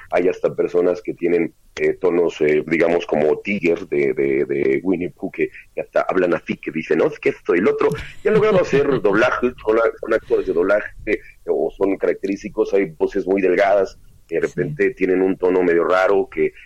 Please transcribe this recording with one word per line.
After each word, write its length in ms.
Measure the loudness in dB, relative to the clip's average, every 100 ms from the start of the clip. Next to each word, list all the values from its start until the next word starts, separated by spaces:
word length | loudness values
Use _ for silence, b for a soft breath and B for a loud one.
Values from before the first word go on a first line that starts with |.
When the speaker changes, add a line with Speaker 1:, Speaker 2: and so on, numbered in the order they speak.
| -4
Speaker 1:
Hay 180 | 0 0
hasta 260 | 0 -2 -2
personas 460 | 0 2 2 0
que 120 | -6
tienen, 400 | -4 0 0 -2 -6 _ -4
eh, 160 | -2
tonos, 480 | 0 0 2 0 0
eh, 240 | 0 0 0
digamos, 400 | 0 2 0 0
como 340 | 0 0 0
Tiger 460 | -4 -2 0 -2 -2
de, 240 | -2 0
de, 320 | 0 0 0 -2
de 340 | -2 0 0
Winnie 280 | -2 -4 -4
Pooh, 200 | -8 -10
que, 200 | -4 -6 B -14 -12
que 60 |
hasta 240 | -4 -2 -2
hablan 260 | 0 0 0
así, 200 | -4 -10
que 160 | -8
dicen, 280 | -6 -2 0
"No, 80 | 0
es 120 | -2
que 100 | -4
esto 240 | -4 -2
y 60 | 0
el 80 | 2
otro". 220 | 0 -2 B B -6
Y 60 | 0
han 60 | 2
logrado 260 | 2 2
hacer 260 | 2 0 0
Speaker 2:
<laughs> 140 | 0
Speaker 1:
doblaje, 500 | 2 2 2 0 -2 -2 0
son, 120 | 2 0 -2
son 140 | -2
actores 340 | -2 0 -2 0
de 60 |
doblaje, 360 | 0 2 0 -2 -8 -4
eh, 140 | -6 B -10 -4
o 220 | -2 -2 -2
son 220 | -2 0
característicos, 760 | -2 -2 -4 -6 -6 -4 0
hay 200 | 0 0 -2
voces 300 | -2 -2 0
muy 140 | 2
delgadas, 560 | 2 4 4 2 0 -6 -20 -20 -8
que 140 | -4
de 80 | -2
Speaker 2:
Sí. 0 |
Speaker 1:
repente 440 | -2 -4 0 -2
tienen 300 | 0 0 2
un 160 | 0 0
tono 260 | 0 2
medio 200 | 2 2
raro, 460 | 2 2 4 2 0
que, 220 | -2 -2 B